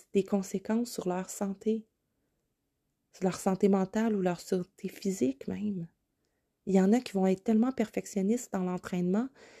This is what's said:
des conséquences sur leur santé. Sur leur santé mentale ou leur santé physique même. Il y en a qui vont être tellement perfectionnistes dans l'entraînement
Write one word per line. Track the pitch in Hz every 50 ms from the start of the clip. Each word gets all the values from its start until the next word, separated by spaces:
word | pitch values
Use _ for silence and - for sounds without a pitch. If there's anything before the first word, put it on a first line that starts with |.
| - _
des | - 202 190
conséquences | - 208 196 190 - - 185 - - 220 233 240 -
sur | - - - 180
leur | 180 185 190 -
santé. | - - 202 196 196 - - 220 220 220 214 _ _ _ _ _ _ _ _ _ _ _ _ _ _ _ _ _ _ _ _ _ _ _ _ _
Sur | - - 180
leur | 185 170 -
santé | - 196 190 - 208 196
mentale | 196 190 190 190 - 220 220 226 214
ou | 196
leur | 185 180 175 -
santé | - - 190 180 180 - _ _ - 185
physique | - - - 196 185 190 240 262 269 - -
même. | 190 190 185 208 214 202 175 170 - _ _ _ _ _ _ _ _ _ _ _ _ _ _ -
Il | 208 185
y | 190
en | 190 196
a | 220 254
qui | 254 -
vont | - 190 190
être | 190 190 190
tellement | - - 220 220 233 262
perfectionnistes | 262 - 220 - - - - - - 196 190 202 233 247 - -
dans | - 190
l'entraînement | 185 180 180 180 - - 185 180 175 180 190 214 254 269 _ - - - -